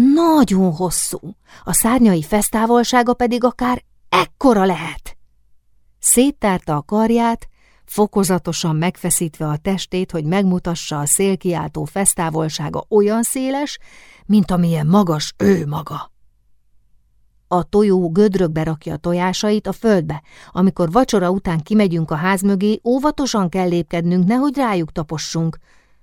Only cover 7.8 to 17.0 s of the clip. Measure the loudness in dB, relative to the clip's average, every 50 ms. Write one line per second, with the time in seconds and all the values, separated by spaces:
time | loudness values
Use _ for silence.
7.8 | _ -6 -2 0 0 0 0 0 0 2 0 -2 -2 -4 -6 -4 -2 -2 -2 0
8.8 | -2 -2 -4 -4 -4 -4 -2 -2 -4 -6 -6 -6 -6 -6 -6 -4 -4 -4 -4 -4
9.8 | -6 -6 -6 -6 -4 -4 -6 -6 -4 -2 0 0 2 2 0 0 -2 -4 -6 -6
10.8 | -8 -8 -6 -6 -2 -2 0 0 2 0 0 -2 -2 -4 -4 -4 -6 -6 -8 -8
11.8 | -10 -6 -4 -2 -2 -2 -2 -2 -4 -2 -2 -2 -4 -4 -6 -8 -8 -8 -8 -10
12.8 | -4 0 2 2 2 2 0 -2 -2 -4 -4 -6 -4 -4 -4 -4 -6 -8 -10 -14
13.8 | -18 -20 -20 -20 -20 -20 -20 -12 -2 2 2 2 2 2 0 0 0 0 0 0
14.8 | 2 2 4 4 4 2 0 -2 -4 -8 -6 0 2 2 2 2 0 -4 -8 -8
15.8 | -10 -10 -12 -12 -14 -16 _ _ _ _ _ _ _ _ _ _ _ _ _ _
16.8 | _ _ _ _